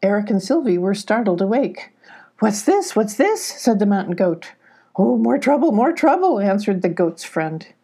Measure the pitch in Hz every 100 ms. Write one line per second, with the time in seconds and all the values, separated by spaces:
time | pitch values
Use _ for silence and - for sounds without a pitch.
0 | 190 208 208 202 - 311 269 175 185 202
1 | - 220 214 175 190 233 262 - - _
2 | _ - - _ 214 208 - 392 359 -
3 | 214 - 392 427 - - - 214 202 196
4 | 180 175 185 165 - - _ _ _ -
5 | 214 247 226 269 277 285 320 214 262 330
6 | 311 349 370 240 196 196 208 190 180 165
7 | 175 165 - - 160 160 - _